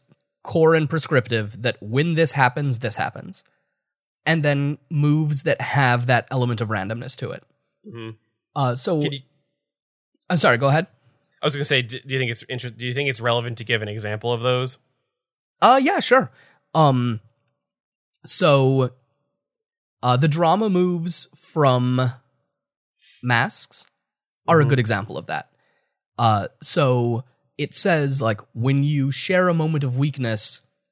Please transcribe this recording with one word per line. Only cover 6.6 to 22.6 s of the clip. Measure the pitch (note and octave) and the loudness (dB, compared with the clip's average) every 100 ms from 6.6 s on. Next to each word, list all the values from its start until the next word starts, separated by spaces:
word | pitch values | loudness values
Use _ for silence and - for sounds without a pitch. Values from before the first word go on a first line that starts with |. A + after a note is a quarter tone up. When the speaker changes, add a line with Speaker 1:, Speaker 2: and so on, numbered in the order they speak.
Speaker 1:
of | G#2+ | -4
randomness | G#2+ F#2+ A#2 C3+ - | -6 -6 -8 -10 -10
to | A2+ | -10
it. | - - _ _ _ G#3+ | -12 -18 _ _ _ -20
Speaker 2:
Mm-hmm. | A#2 A2+ A2 _ _ _ | -14 -14 -16 _ _ _
Speaker 1:
Uh, | D3 C3 | -4 -2
so | B2 - D#3+ | -2 -2 -2
Speaker 2:
Can | D3 | -2
you | C#3 - _ _ _ _ _ _ _ _ _ - | -6 -14 _ _ _ _ _ _ _ _ _ -4
Speaker 1:
I'm | F3 | 2
sorry, | - A#2+ | 2 2
go | C3+ | 2
ahead. | D3+ F#3 _ _ _ _ _ | 0 -2 _ _ _ _ _
Speaker 2:
I | C#3+ | 0
was | |
gonna | C#3 | 2
say, | C#3 C3+ | 2 0
d-, | A#2 B2+ | 0 -8
do | C3+ | -6
you | C3 | -4
think | B2 | -4
it's | A#2 | -4
inter-, | - B2 B2 | -6 -8 -10
do | A2+ B2 | -10 -8
you | |
think | B2 C#3+ | -4 -4
it's | B2 | -2
relevant | A#2 A#2+ A#2+ A2+ | 0 -2 -2 -8
to | |
give | A2 A2+ | -4 -4
an | G#2 | -4
example | G#2+ G#2+ G#2 A#2+ | -8 -6 -6 -4
of | A#2+ | -2
those? | B2 B2+ B2+ - _ _ _ _ _ _ _ _ | -2 -2 -2 -8 _ _ _ _ _ _ _ _
Speaker 1:
Uh, | G#3 C4+ | 4 6
yeah, | C#4 F#4+ | 4 0
sure. | - B3+ F3 - _ _ _ | 2 2 2 -6 _ _ _
Um, | D#3 D3+ B2+ A#2+ A2 - _ _ _ _ _ _ _ _ _ | 2 4 4 0 -4 -10 _ _ _ _ _ _ _ _ _
so, | - - D#3 C#3 C3+ C3+ B2+ - _ _ _ _ _ _ _ _ _ _ | 0 2 4 4 4 0 -2 -6 _ _ _ _ _ _ _ _ _ _
uh, | B2 B2 | 0 2
the | D#3 | 2
drama | D#3 E3+ F#3+ A3 | 2 2 2 2
moves | F3+ F3+ F3 F3 - - - | 2 0 -2 0 0 -2 -8
from | - D#3+ C#3 B2+ B2 B2+ B2+ - _ _ _ _ | -6 0 2 2 2 0 -2 -4 _ _ _ _